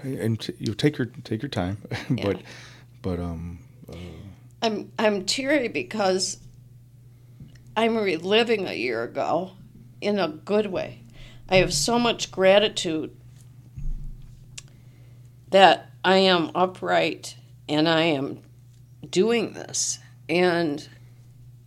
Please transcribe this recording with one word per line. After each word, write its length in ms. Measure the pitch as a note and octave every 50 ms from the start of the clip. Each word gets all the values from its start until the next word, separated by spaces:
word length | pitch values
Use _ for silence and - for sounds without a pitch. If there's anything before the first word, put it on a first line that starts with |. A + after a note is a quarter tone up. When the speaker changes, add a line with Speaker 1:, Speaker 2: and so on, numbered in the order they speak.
Speaker 1:
and 360 | - C3 C3+ - F#2+ A2+ A2+ G#2+
t-, 160 | - - - -
you 160 | - - G#2
take 240 | - - D3 D3+ -
your, 80 | B2+ A#2 - - -
take 160 | - A#2+ A2+
your 60 | - C3+
time, 300 | - G#2 F2 F2+ G#2 - - - -
<laughs> 160 | - - -
but, 260 | C3+ A2 - G2+ F#2 F#2
Speaker 2:
Yeah. 40 | - - - - - - - - - - - -
Speaker 1:
but, 180 | - F#2 F2+ E2+
um, 420 | F2 F2 E2 E2 E2 F2 E2+ E2 - - - - - -
uh, 60 | - E2+ F2+ F2 - - - - - - - - - -
Speaker 2:
I'm, 320 | A#3 A3+ G#3+ G3 - - - -
I'm 260 | A3+ G#3+ G3+ G3+ F#3+
teary 440 | - - C4+ C4 C4+ D#4 C#4+ A#3+ A3
because 680 | - D3 A#2+ - - G#3+ G3+ F#3+ F#3 F#3+ F#3+ - - - - - - - - - - - - - - - - - - - - - - - - - - - - - -
I'm 200 | A3 A3+ A3+ A#3
reliving 680 | A3+ G#3 G3 D#3+ D#3+ E3+ F#3+ G#3 A3+ A#3+ A3+ A3+ G#3 F#3
a 80 | C3 F2+
year 280 | E2+ A2+ B2+ A2+ A2+ A#2
ago 480 | A#2 - C#3 G#2 D#2 B2 E3 F#3 F3+ - - - - - - - - - -
in 180 | - G#3 G#3 G3+
a 80 | F3 D#3
good 380 | D#3 - - - G3+ G#3+ A3
way. 360 | G3+ F#3 - - - - - - - - - - - - - - -
I 80 | F#3+ F#3+
have 140 | F3 F3
so 240 | E3+ - - A#3+ A#3 A#3+
much 320 | A#3+ A#3 G#3+ - - -
gratitude 800 | - - F#3+ F#3+ F#3+ G#3 G#3 G#3+ G#3+ - - F3 D#3+ D#3 C3 - - - - - - - - - - - - - - - - - - - - - - - - - - - - - - - - - - - - - - - - - - - - - - - - -
that 400 | - G3 F#3+ E3 D3+ - - - - - -
I 120 | F3+ F#3+
am 340 | F#3+ F#3+ F#3+ F#3 F3 D#3 - -
upright 840 | E3+ F3+ F#3 F3+ - F#3+ F3 F3+ E3+ E3 D#3+ - - - - - - - - - - - -
and 200 | D3 D3+ D#3 E3
I 140 | E3 D#3+
am 380 | E3 E3+ D3 C3+ C#3 B2+ - - - - - - - - - - - - - - - -
doing 440 | - F3+ G3+ A3+ A#3+ A#3 F#3 -
this 460 | - D#2+ - - - - - - - - - - - - - -
and 600 | D#3+ F3+ F#3 F#3 E3+ E3+ E3+ D3+ C#3+ D3 - - - - - - - - - - - - - - - - -